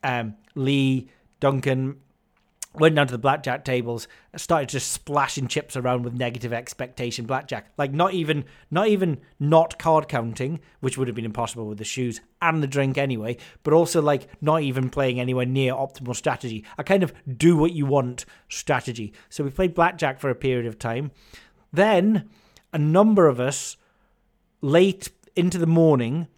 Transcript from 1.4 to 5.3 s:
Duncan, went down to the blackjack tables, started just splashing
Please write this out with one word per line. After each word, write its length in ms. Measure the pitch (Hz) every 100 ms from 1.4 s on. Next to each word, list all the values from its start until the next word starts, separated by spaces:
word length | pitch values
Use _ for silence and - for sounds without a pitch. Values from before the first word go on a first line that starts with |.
Duncan, 600 | 139 139 135 131 131 139 _ _ _ _ _ _ - -
went 200 | 160 151
down 100 | 139
to 60 |
the 60 | 123
blackjack 460 | 131 147 139 127
tables, 440 | 131 127 117 117 - - _ -
started 320 | - 165 131
just 220 | 135 -
splashing 560 | - - 143 135